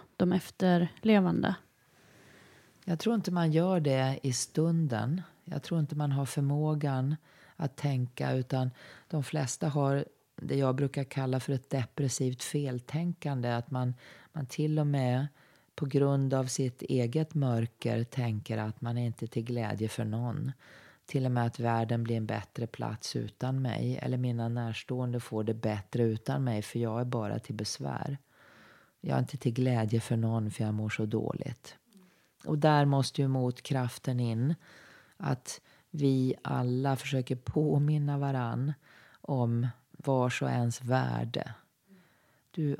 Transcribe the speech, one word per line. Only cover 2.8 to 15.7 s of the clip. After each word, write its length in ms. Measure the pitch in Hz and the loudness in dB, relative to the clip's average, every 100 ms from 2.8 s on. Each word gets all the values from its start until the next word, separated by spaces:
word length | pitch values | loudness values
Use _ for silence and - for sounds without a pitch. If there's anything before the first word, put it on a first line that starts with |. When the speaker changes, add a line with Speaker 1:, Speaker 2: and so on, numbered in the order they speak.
| - | -4
Speaker 2:
Jag 140 | 165 | -2
tror 160 | 220 233 | 0 0
inte 160 | 180 | 0
man 200 | 175 165 | 2 4
gör 280 | 156 180 185 | 4 4 4
det 400 | 147 131 131 135 | 4 2 2 0
i 100 | 139 | -2
stunden. 880 | 123 - - 160 165 156 113 113 180 165 _ | -2 -2 0 2 2 2 0 0 -2 -6 _
Jag 200 | - 151 | -8 -8
tror 160 | - 165 | -2 -2
inte 160 | 143 151 | 0 0
man 160 | 147 | 0
har 140 | 139 131 | 0 -2
förmågan 920 | - 139 147 151 151 143 131 131 151 _ - - - | 0 0 2 0 0 0 0 0 -2 _ -20 -20 -6
att 200 | 147 - | -6 -2
tänka, 560 | 143 131 123 - 135 | -2 0 -2 -4 -2
utan 400 | 131 127 135 127 - - - - | -2 0 0 -2 -4 -16 -20 -6
de 160 | 156 | -4
flesta 440 | 131 156 131 - 160 | -2 -2 -2 -2 -2
har 380 | 143 139 139 - - _ - | 2 2 2 -2 -10 _ -12
det 200 | - 135 | -4 0
jag 200 | 135 131 | 2 2
brukar 280 | 139 139 | 0 -2
kalla 360 | 135 - 131 127 | -4 -2 0 0
för 140 | - | 0
ett 160 | 135 - | -4 -2
depressivt 720 | 135 117 - 139 - 131 123 | -4 -2 -2 -2 0 -2 -2
feltänkande. 1080 | - 151 143 123 123 151 175 170 147 135 120 | -4 -4 -2 -4 -4 -4 -2 -4 -4 -2 0
Att 220 | 120 120 | -2 -2
man, 220 | 127 123 123 - - - | -2 -2 -4 -10 -20 -12
man 120 | - 131 | -10 -6
till 340 | - 151 151 | -2 0 2
och 80 | 147 | 2
med 400 | 143 127 123 143 - - _ _ | 2 2 2 -2 -8 -20 _ _